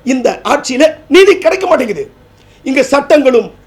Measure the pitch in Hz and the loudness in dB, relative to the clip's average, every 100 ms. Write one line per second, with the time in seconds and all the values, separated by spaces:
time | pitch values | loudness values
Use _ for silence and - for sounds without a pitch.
0 | - 262 226 175 214 285 - 254 311 - | -6 -2 -4 -4 -4 -4 -4 0 0 -2
1 | - 320 392 349 320 370 381 311 240 165 | 0 4 4 2 0 -2 -2 -2 -2 -8
2 | 131 _ _ _ _ _ - 269 262 277 | -12 _ _ _ _ _ -4 -2 0 -2
3 | 277 302 262 240 190 - | 0 0 2 0 -2 -12